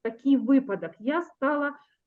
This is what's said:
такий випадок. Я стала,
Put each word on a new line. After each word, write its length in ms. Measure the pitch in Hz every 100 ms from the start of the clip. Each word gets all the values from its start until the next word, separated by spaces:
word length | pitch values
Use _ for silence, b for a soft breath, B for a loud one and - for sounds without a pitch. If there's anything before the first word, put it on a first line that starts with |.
такий 340 | 226 226 277 262
випадок. 540 | 220 269 269 - 165 -
Я 220 | 226 330
стала, 500 | 339 _ 269 294 285 285 b _